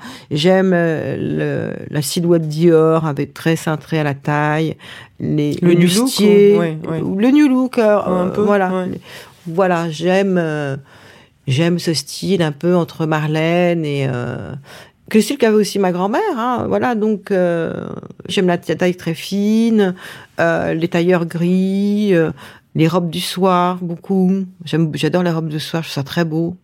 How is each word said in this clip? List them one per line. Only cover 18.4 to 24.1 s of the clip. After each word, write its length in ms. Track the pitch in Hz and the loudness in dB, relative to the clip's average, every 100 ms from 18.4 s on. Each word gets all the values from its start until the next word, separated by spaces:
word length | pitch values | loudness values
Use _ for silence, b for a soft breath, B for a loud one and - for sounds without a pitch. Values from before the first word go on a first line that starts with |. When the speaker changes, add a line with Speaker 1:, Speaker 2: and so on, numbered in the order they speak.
| 180 | 2
Speaker 1:
la 100 | 175 | 0
ta-, 160 | - | -2
taille 220 | 165 180 175 | -2 0 -2
très 180 | - | -6
fine, 800 | 160 - 196 208 220 233 226 190 185 B B B - | -8 -6 -2 2 2 2 2 2 -2 B B B -2
euh, 340 | 165 165 170 | 0 0 -2
les 140 | 165 170 | -2 -2
tailleurs 400 | 175 170 180 170 | 0 2 2 0
gris, 880 | 170 175 185 190 196 202 208 208 175 | -2 0 2 0 0 0 0 2 2
euh, 160 | 160 - B B _ | 2 -2 B B _
les 140 | 147 160 | 0 2
robes 220 | 180 175 | 2 -2
du 100 | 165 | -6
soir, 600 | 180 - 190 180 180 180 | -6 -2 2 2 2 -2
beaucoup. 640 | 175 170 - | -6 -8 -4